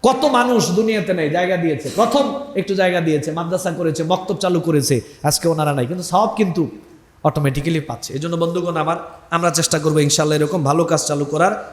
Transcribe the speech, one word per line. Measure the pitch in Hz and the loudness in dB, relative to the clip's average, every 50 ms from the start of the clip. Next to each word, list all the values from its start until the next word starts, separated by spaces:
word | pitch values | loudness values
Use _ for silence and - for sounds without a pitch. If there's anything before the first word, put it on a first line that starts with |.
| - | 4
কত | 240 254 262 302 294 262 | 4 2 4 2 2 4
মানুষ | 240 247 247 247 226 156 160 175 | 4 2 4 2 2 2 2 0
দুনিয়াতে | 196 220 220 220 214 175 156 185 | 0 2 2 0 -2 0 -2 -2
নেই, | 175 156 147 151 | 0 0 0 0
জায়গা | 175 180 185 190 | 0 0 0 0
দিয়েছে, | 170 170 165 151 131 - 135 - | 0 0 0 -2 -2 -6 -6 0
প্রথম | 190 226 233 - 285 277 - 285 - - - - | 0 0 2 2 0 0 0 -2 -6 -10 -6 -6
একটু | 202 190 - 196 | -6 -4 -2 0
জায়গা | 185 185 180 175 175 | 0 2 2 2 0
দিয়েছে, | 165 160 156 151 - - | 0 2 0 0 0 -2
মাদ্রাসা | 156 165 170 170 180 180 180 185 165 147 | -4 -4 -4 -2 -4 -2 -2 -4 -4 0
করেছে, | 175 160 156 160 165 | -2 -2 0 0 0
মক্তব | 160 180 180 180 - 196 - - | 0 0 -2 0 -4 -4 -2 0
চালু | 185 180 170 | 0 0 2
করেছে, | 151 160 156 147 135 - 143 120 - - - - - | 2 2 2 2 2 2 0 0 0 -4 -18 -4 -2
আজকে | 147 147 - - | -2 -2 0 0
ওনারা | 170 160 156 151 151 143 | 0 0 2 0 0 0
নাই, | 139 123 | 0 -2
কিন্তু | 120 170 180 170 - | -2 -4 -8 -6 0
সওয়াব | 175 185 214 214 - | 2 2 2 2 2
কিন্তু | - 214 185 160 175 160 - - - - - - - _ _ _ _ - | 0 0 0 2 0 -2 -2 -4 -14 -20 -20 -20 -20 _ _ _ _ -2
অটোমেটিক্যালি | 156 - 156 147 139 131 135 139 165 165 160 139 - | 0 0 2 0 0 0 0 -2 -2 -2 -2 -2 -4
পাচ্ছে। | 120 - - - - | -10 -10 -10 -8 -8
এই | 135 151 | -6 -4
জন্য | 170 170 165 170 | -4 -2 0 -2
বন্ধুগণ | 170 170 180 180 175 170 160 151 | 0 0 -2 -4 -2 -2 -2 -2
আমার, | 156 170 170 - - - - - - | -2 -2 -4 -6 -14 -18 -20 -10 -4
আমরা | 165 170 170 170 156 | -4 0 0 2 0
চেষ্টা | 160 160 - 170 156 | 2 0 0 0 2
করবো | 147 156 151 156 | 2 2 4 4
ইনশাআল্লাহ | 147 143 - - 156 151 151 | 4 4 2 2 2 2 2
এরকম | 151 151 147 180 180 147 | 2 0 0 0 0 0
ভালো | 135 147 165 170 | 2 2 2 2
কাজ | 165 170 151 - - | 2 2 0 0 -2
চালু | 151 143 143 | -2 -2 -2
করার। | 139 143 151 170 196 214 - - - | -2 0 2 2 2 2 -2 -8 -14